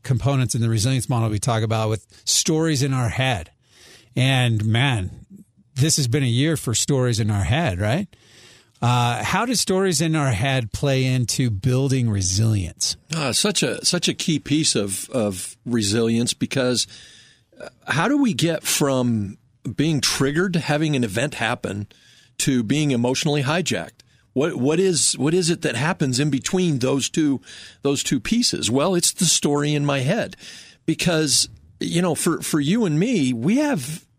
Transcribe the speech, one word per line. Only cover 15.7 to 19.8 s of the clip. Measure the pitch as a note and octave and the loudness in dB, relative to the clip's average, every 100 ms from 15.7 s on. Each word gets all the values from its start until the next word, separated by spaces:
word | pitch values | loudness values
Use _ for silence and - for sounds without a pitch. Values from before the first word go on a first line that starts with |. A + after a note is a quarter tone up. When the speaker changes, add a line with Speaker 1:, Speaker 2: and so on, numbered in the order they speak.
| A#2 G2+ A2+ A2+ A#2 B2 | 0 2 2 2 2 0
Speaker 2:
because, | - A#2+ C#3 B2+ A#2+ - - - - - _ _ - | -2 -2 0 0 0 -4 -10 -20 -20 -20 _ _ -20
uh, | - _ - | -20 _ -4
how | C#3+ G3 | 0 2
do | D4 | 2
we | C4 | 2
get | C3+ E3 D#3+ | 2 0 0
from | - - C#3+ C3 B2 A2 G2 - _ _ - | -4 0 2 2 2 0 -4 -10 _ _ -10
being | G#2 | -2